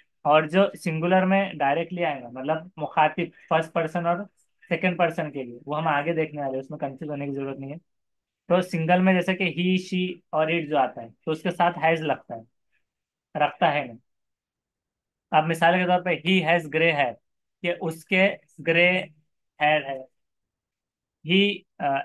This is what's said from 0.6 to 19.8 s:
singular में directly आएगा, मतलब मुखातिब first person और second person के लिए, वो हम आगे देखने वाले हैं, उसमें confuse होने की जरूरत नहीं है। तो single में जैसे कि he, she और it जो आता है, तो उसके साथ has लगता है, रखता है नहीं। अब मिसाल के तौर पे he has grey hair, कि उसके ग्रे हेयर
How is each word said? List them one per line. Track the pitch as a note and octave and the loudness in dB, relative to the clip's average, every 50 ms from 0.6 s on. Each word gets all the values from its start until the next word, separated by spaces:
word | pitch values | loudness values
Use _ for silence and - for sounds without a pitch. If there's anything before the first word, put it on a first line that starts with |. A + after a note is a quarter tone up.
| G3+ F#3+ - | 2 2 0
singular | - - F3 D#3 D#3+ E3 F3 F#3 F#3+ F#3 | -4 -6 -6 -4 -2 0 2 4 4 4
में | F#3 G3 G3 G3 F#3 E3 D3+ | 4 2 2 2 0 -4 -2
directly | C#3+ C#3 C#3+ D#3+ E3+ E3 F3+ F3 E3+ | 0 0 0 0 -2 -4 -4 -4 -2
आएगा, | D#3 C#3+ C3 B2 A#2 | -4 -4 -6 -10 -14
मतलब | A#2+ C3 C3 D3 D#3+ D#3+ E3+ F3+ - - | -12 -6 -4 -4 -4 -4 -6 -10 -12 -10
मुखातिब | D3 - - D#3+ D#3 D3+ - - E3+ E3+ - _ - - | -10 -2 2 2 2 2 2 -2 -6 -6 -8 _ -4 0
first | D#3+ D#3+ D#3+ - | 0 0 0 0
person | - E3+ D#3+ D#3 - F3 E3+ | -2 -4 -4 -2 -4 -2 -2
और | E3+ F3 F3+ G3+ - _ _ _ _ _ _ _ - | -2 -2 -2 -4 -10 _ _ _ _ _ _ _ -6
second | F3 D#3+ F#3 F#3 F3 D#3+ | -4 -2 0 0 0 2
person | F3 E3 D#3+ F3 D#3+ D3+ | 0 0 0 -2 -6 -6
के | C#3+ C#3+ B2+ | -6 -8 -10
लिए, | A#2+ A#2+ A#2+ - C#3 | -10 -12 -14 -10 -6
वो | D3 | -4
हम | D3+ E3 E3 | -2 0 0
आगे | D3 C#3+ D3 E3 E3 | 0 0 0 -2 -2
देखने | D#3+ D#3 D3+ D3 D3 | -2 -2 -4 -4 -6
वाले | C#3+ C3+ C3 | -6 -6 -6
हैं, | C3 | -6
उसमें | C3+ - D3+ C#3+ | -8 -10 -10 -8
confuse | D3 C3+ C3+ C3+ E3 D3 | -8 -8 -8 -10 -10 -10
होने | D3 C#3 C#3+ C#3 | -8 -8 -8 -8
की | C#3 | -6
जरूरत | C#3 C#3 C#3 C3+ C3+ | -6 -8 -8 -8 -10
नहीं | C3+ C3+ | -12 -12
है। | D3 E3+ - _ _ _ _ _ _ _ _ _ _ _ _ - | -14 -14 -18 _ _ _ _ _ _ _ _ _ _ _ _ 0
तो | F3 F#3 | 0 0
single | F3+ - - E3 D#3+ E3 F3+ F#3 | 0 0 -4 -2 0 2 4 4
में | F#3 F#3+ F#3 | 4 4 4
जैसे | F3+ F3 F#3+ F#3 | 2 2 0 -2
कि | F3+ G3 | -2 -2
he, | F3 C#3+ E3+ F3 F#3 F#3 F#3 F#3 - F#3+ | -4 -2 -2 0 0 0 0 -2 -2 -4
she | F3+ F3+ F#3 F3+ - _ _ - | -2 -2 -4 -6 -10 _ _ -2
और | D#3 D#3 D#3 | -2 0 0
it | E3 E3+ D#3 C#3+ | 0 -2 -2 -2
जो | D3+ C#3+ | 0 0
आता | C3 A#2+ - B2 | 0 0 -2 -8
है, | A#2 A2+ | -16 -16
तो | - _ _ D#3+ | -18 _ _ -6
उसके | D#3+ D#3+ - F#3 | -6 -4 -4 -4
साथ | D#3 - F3 F3 F3 | 0 0 0 0 0
has | D#3+ D#3 D#3+ E3 D#3+ | 2 2 2 2 2
लगता | D#3 D3+ B2+ - - - A#2+ | 0 -2 -4 -4 -6 -10 -14
है, | A2+ A2+ - _ _ _ _ _ _ _ _ _ _ _ _ _ _ _ _ - D3+ | -14 -14 -16 _ _ _ _ _ _ _ _ _ _ _ _ _ _ _ _ -4 -2
रखता | D3 D3 - - F3 D#3+ | -2 -2 0 2 0 2
है | C#3+ D3 C3+ B2 | 2 0 -4 -6
नहीं। | A2 A#2 _ _ _ _ _ _ _ _ _ _ _ _ _ _ _ _ _ _ _ _ _ _ _ _ _ _ - | -10 -18 _ _ _ _ _ _ _ _ _ _ _ _ _ _ _ _ _ _ _ _ _ _ _ _ _ _ 2
अब | D#3 D#3 | 2 2
मिसाल | E3 E3 D#3+ E3+ E3+ F3+ | 2 2 2 4 4 4
के | F3+ F3+ | 4 2
तौर | F3 F3+ F3+ | 2 2 2
पे | F3+ F#3 E3+ - | 2 0 -2 -2
he | D3+ F3 F#3+ F#3 D#3+ D#3 | 0 2 2 2 4 4
has | F3 F3 D#3+ D3 D3 | 2 2 0 0 0
grey | D#3+ E3 E3+ D#3 | 2 2 2 2
hair, | C#3+ C#3 A#2+ C#3+ - _ _ _ _ _ _ _ _ | 2 0 -2 -2 -6 _ _ _ _ _ _ _ _
कि | - F3 | -6 -4
उसके | E3+ - F#3 E3 D#3+ D#3+ - - G3 F#3 F#3+ G3+ - - _ _ _ - | -4 -4 -4 -6 -8 -8 -6 -2 2 2 4 2 2 -2 _ _ _ -6
ग्रे | C#3 E3 E3 E3+ F3 F3+ F#3 F3+ - - _ _ _ _ _ _ _ _ _ - | -2 2 4 4 4 4 4 2 -2 -6 _ _ _ _ _ _ _ _ _ 0
हेयर | D3+ D3 D#3 D3+ | 2 2 2 2